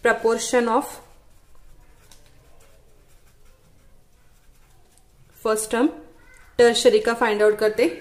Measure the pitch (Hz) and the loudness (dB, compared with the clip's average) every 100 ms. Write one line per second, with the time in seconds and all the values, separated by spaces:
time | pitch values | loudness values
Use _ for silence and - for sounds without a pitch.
0 | 240 226 226 226 - 247 233 233 - - | 0 0 0 -2 -2 -2 0 -2 -4 -18
1 | - - - - _ - - - - - | -20 -20 -20 -20 _ -20 -20 -20 -20 -20
2 | - - - - - - - - - - | -20 -20 -20 -20 -20 -20 -20 -20 -20 -20
3 | _ - - _ - - _ - - - | _ -20 -20 _ -20 -20 _ -20 -20 -20
4 | _ _ - _ - _ - - - - | _ _ -20 _ -20 _ -20 -20 -20 -20
5 | _ _ - - 226 214 - 233 302 - | _ _ -20 -8 -4 -4 -2 -2 -2 -4
6 | - - - - - - 240 226 254 214 | -20 -20 -20 -20 -10 2 4 4 2 2
7 | 233 233 233 208 214 208 214 214 294 - | 0 -2 -2 2 0 2 -2 0 -2 -4